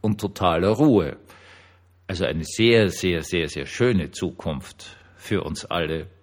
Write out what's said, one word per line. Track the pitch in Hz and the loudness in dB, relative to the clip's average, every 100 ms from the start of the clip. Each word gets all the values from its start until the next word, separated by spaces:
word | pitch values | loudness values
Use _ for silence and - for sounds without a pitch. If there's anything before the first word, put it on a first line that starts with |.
und | 107 104 | -2 -2
totaler | 101 - 92 82 95 | -4 0 2 2 2
Ruhe. | 110 151 110 76 - - - - - _ _ _ _ - | 4 6 4 2 -6 -18 -20 -20 -20 _ _ _ _ -10
Also | 92 | -2
eine | 87 78 | -2 -2
sehr, | 80 - 117 117 104 | -6 2 4 6 4
sehr, | - 92 85 | 2 -2 -2
sehr, | 76 90 78 | -2 -4 -4
sehr | 73 71 | -6 -10
schöne | - 123 107 76 | -2 2 2 -2
Zukunft | - 87 - - 71 - - - - _ _ | -6 -8 -6 -8 -8 -10 -20 -20 -20 _ _
für | - 101 | -4 -4
uns | - 78 | -4 -8
alle. | - 87 78 80 78 _ | -4 -4 -2 -4 -8 _